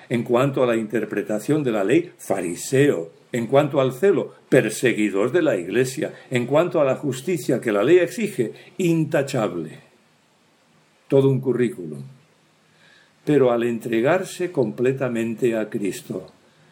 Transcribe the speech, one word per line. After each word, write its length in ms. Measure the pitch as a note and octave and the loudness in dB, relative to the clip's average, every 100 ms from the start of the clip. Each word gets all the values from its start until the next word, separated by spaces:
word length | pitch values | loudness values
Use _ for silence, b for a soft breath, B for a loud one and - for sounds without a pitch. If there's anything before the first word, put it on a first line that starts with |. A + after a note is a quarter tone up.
| B | B
en 120 | A#2+ | -4
cuanto 400 | A2+ A#2+ C#3 C3+ | 0 2 2 2
a 60 | B2 | 0
la 80 | A2+ | 0
interpretación 880 | G#2+ A#2 - G#2 F#2+ G#2+ - D#3 | -2 -4 0 0 0 -4 0 0
de 80 | C3 | 0
la 120 | G#2+ | 0
ley, 280 | G2 D3+ E3+ - | 2 2 0 -10
fariseo, 920 | - F#2+ F2+ F2 - C3 D3 F#2+ - - _ | -4 -4 -4 -6 -2 2 4 2 -4 -14 _
en 160 | B2 A2+ | -6 2
cuanto 340 | C#3 D3 C#3+ | 2 2 2
al 120 | C3 | 0
celo, 420 | B2 G3 D#3+ G2+ - - | 2 2 2 -2 -8 2
perseguidor 840 | C#3 A2 - B2+ G#2 G#2+ F#2+ A#2 | 4 4 0 0 2 0 0 0
de 100 | E3 | 2
la 160 | D#3 G#2+ | 2 0
iglesia, 560 | E2+ G#2+ C3 - G2 B B | -2 0 -2 -2 -8 B B
en 160 | B2 A#2+ | -4 0
cuanto 340 | C#3+ F3 E3+ | 2 2 2
a 60 | C#3 | 0
la 120 | C3 | 0
justicia 640 | D3 B2+ - F3 - A#2+ | -4 -6 -4 -4 0 -2
que 120 | A#2 | 0
la 120 | G2+ | 0
ley 140 | A#2 F3+ | 4 4
exige, 560 | E3+ - A3 - G#2+ - B B | 4 -2 -6 -4 -6 -6 B B
intachable". 1000 | F3+ E3 D#3 D#3+ C3+ C#3 G#2 E2+ D#2+ - - _ _ _ _ _ _ _ _ _ _ _ - | 0 0 0 -2 -2 -2 -2 -4 -10 -14 -20 _ _ _ _ _ _ _ _ _ _ _ 0
Todo 220 | C#3 C3+ | 4 4
un 100 | C3 | 2
currículum. 640 | C3+ A#2 A#2+ - E2 C#2+ C2+ - _ _ _ _ _ b b b b b - | 0 0 0 -2 -12 -12 -16 -20 _ _ _ _ _ b b b b b 0
Pero 260 | D3 B2+ | 4 4
al 120 | A#2 | 2
entregarse 880 | A#2 A#2 A#2+ A2+ B2+ F3+ F#3 - F3 | 0 -4 -2 0 2 0 -2 -8 -6
completamente 1080 | E3 A2 G#2 B2 C3+ C3 A#2 A2+ A2 B2 A2+ | -2 -2 0 -2 -2 -2 -2 -4 -2 -2 -2
a 100 | G#2+ | -4
Cristo, 640 | A2+ G2+ E2 - G2 - _ b b b | -4 -6 -6 -8 -12 -12 _ b b b